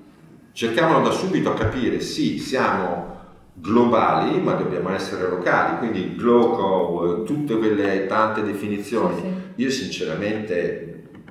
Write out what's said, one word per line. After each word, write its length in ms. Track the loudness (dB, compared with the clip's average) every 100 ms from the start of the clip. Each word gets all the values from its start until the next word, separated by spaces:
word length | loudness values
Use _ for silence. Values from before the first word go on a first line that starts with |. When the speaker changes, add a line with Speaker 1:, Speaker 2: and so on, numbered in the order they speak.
| -20 -20 -20 -20 -20
Speaker 1:
cercavano 500 | -4 -2 2 2 4
da 80 | 2
subito 400 | 0 0 0 0
a 40 |
capire, 440 | 0 -2 0 0 -2
sì, 400 | -4 -2 -2 -2
siamo 800 | -2 0 0 0 -2 -4 -8 -14 -20 -20 -20
globali, 880 | -12 2 4 6 4 4 2 2 2
ma 120 | 2
dobbiamo 380 | 0 0 -2 -2
essere 340 | -2 -4 -4 -2
locali, 500 | -2 2 2 2 0
quindi 360 | -2 -2 -4
glocal, 1120 | 0 4 6 6 2 2 2 0 0 0 0
tutte 340 | -2 -2 0 0
quelle 480 | 2 2 2 0 0
tante 380 | 2 2 0
definizioni. 680 | -2 -4 -4 -6 -2 0 0 -2
Speaker 2:
Sì, 40 |
sì. 140 | -6 -6 -8 -4
Speaker 1:
Io 140 | -2
sinceramente 1160 | -2 -4 -6 -4 -4 -4 -4 -2 -2 -2 -4 -10 -14 -18 -20 -20